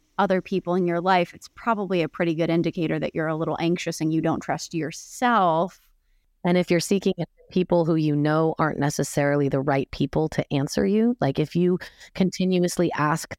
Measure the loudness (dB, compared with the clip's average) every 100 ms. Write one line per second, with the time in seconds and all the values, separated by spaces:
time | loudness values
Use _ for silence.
0 | _ -2 0 0 0 -4 0 0 0 0
1 | 2 2 2 -6 -20 -8 -4 -2 0 0
2 | 0 0 -2 0 0 2 0 -2 -2 -2
3 | -4 -4 -4 -4 -4 -2 -2 -2 -4 -4
4 | -2 0 0 -2 -4 -6 -6 -6 -8 -10
5 | -14 -2 0 2 2 2 -2 -6 _ _
6 | _ _ _ _ 2 2 4 0 2 0
7 | 0 -2 -6 _ -4 -2 2 2 2 2
8 | 2 2 2 2 2 0 -2 0 -2 -2
9 | -2 0 2 2 0 0 0 0 -2 -4
10 | -2 0 -2 -2 -2 -2 -2 0 0 2
11 | 2 0 -2 0 0 2 2 2 -4 -20
12 | -10 -2 0 0 0 2 2 0 0 0
13 | 0 -2 -4